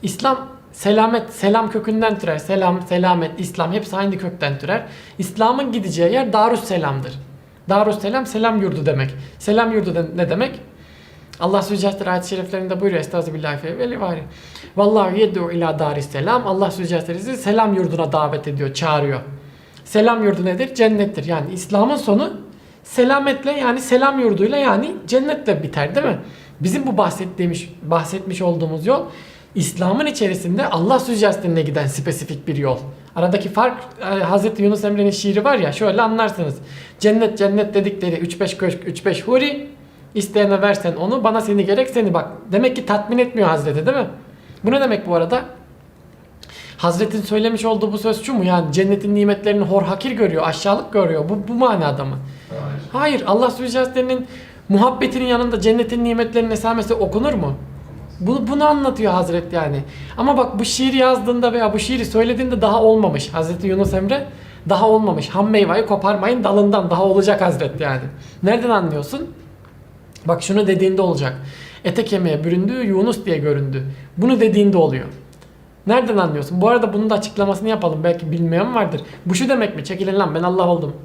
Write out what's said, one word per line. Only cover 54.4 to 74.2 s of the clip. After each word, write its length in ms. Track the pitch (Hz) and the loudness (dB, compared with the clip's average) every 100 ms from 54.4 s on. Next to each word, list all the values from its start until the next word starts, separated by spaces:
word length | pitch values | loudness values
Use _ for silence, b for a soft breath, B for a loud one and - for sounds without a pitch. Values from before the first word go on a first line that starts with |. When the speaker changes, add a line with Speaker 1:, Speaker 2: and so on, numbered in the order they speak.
| B B - | B B 2
Speaker 1:
muhabbetinin 580 | 196 240 254 254 254 247 | 4 4 2 -2 0 0
yanında 340 | 240 240 226 | 2 2 2
cennetin 440 | 196 233 226 240 | 2 2 2 0
nimetlerinin 460 | 233 233 226 233 226 | 0 0 0 0 0
esamesi 440 | 214 226 233 208 | 0 0 -2 0
okunur 380 | 226 190 208 277 | 0 0 0 0
mu? 40 | 254 | 0
Speaker 2:
Okunmaz. 180 | 147 139 - - - - - - | -2 -6 -10 -16 -16 -16 -16 -6
Speaker 1:
Bunu, 280 | 180 262 220 | -2 0 0
bunu 160 | 285 | 2
anlatıyor 480 | 302 294 269 233 214 | 4 4 2 0 2
Hazret 400 | 180 170 170 170 | 2 2 -2 -2
yani. 280 | 170 151 139 139 B B - | -2 -2 -2 -6 B B -2
Ama 200 | 247 262 | 2 2
bak 220 | - 202 | 0 0
bu 60 | |
şiiri 320 | 226 - 262 262 | -4 0 0 4
yazdığında 560 | 254 254 202 240 247 | 4 4 0 2 2
veya 200 | 233 220 | 2 0
bu 60 | 214 | 0
şiiri 260 | - 254 | -2 -2
söylediğinde 580 | 226 - 233 240 254 233 | 0 0 2 0 -2 0
daha 200 | 208 220 | 2 4
olmamış. 460 | 220 220 196 143 - | 6 6 4 0 -4
Hazreti 380 | 160 160 175 196 | -4 -4 -2 -2
Yunus 280 | 190 196 | 0 0
Emre 320 | 190 196 277 277 B B B - | 0 0 -2 -4 B B B -2
daha 200 | 196 220 | 2 6
olmamış. 400 | 220 214 160 139 | 6 4 0 -2
"Ham 220 | 185 208 | 0 2
meyveyi 360 | 214 196 185 220 | 4 4 2 2
koparmayın 580 | 196 196 208 196 247 | 0 0 0 0 0
dalından, 460 | 208 202 202 208 175 | 2 4 4 4 2
daha 140 | 170 | 2
olacak 360 | 196 190 190 202 | 4 4 4 4
Hazret" 400 | 180 143 143 - | 2 2 -2 -2
yani. 220 | 147 131 127 - B B | -2 -2 -6 -14 B B
Nereden 280 | 185 233 240 | 0 2 2
anlıyorsun? 640 | 214 170 147 143 277 339 - - - - - - - - - | 2 0 -4 -6 -8 -10 -14 -20 -20 -20 -20 -20 -20 -20 -12
Bak 180 | 160 170 | -2 -2
şunu 240 | - 196 202 | 0 0 2
dediğinde 360 | 190 185 185 | 2 2 2
olacak. 340 | 185 151 135 127 B B B B | 0 0 -2 -6 B B B B
"Ete 200 | 185 180 | -4 -2
kemiğe 400 | 220 196 175 151 | 0 0 0 0
büründü, 400 | 160 180 196 254 233 | 0 0 0 0 0
Yunus 380 | 190 220 226 | 0 0 -2
diye 140 | - 160 | -2 -2
göründü." 440 | 147 143 139 135 135 B B | 0 -2 -2 -4 -8 B B
Bunu 240 | - | -2